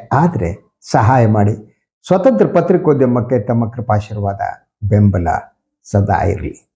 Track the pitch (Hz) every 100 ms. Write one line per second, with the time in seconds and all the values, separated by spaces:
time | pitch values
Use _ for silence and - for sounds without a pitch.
0 | - 127 170 120 85 - _ _ - 143
1 | 107 131 113 110 104 - - _ _ _
2 | - 185 269 226 208 175 170 180 165 139
3 | 131 120 - 127 - 117 110 - 107 107
4 | 104 110 101 101 101 - _ - 101 101
5 | 104 92 87 107 - _ _ _ - 101
6 | 98 95 95 - - - _